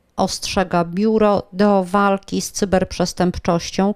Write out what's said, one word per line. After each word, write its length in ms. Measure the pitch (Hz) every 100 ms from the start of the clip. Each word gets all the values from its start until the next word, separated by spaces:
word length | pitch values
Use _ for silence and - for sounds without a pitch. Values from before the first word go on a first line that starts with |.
| _ -
ostrzega 680 | 185 - - 202 180 175
Biuro 580 | 170 175 220 220 208 202 -
do 320 | 185 208 196
Walki 560 | 180 202 202 196 - 185
z 120 | -
Cyberprzestępczością 1400 | - 196 185 185 - 175 - 180 - - 170 - - 196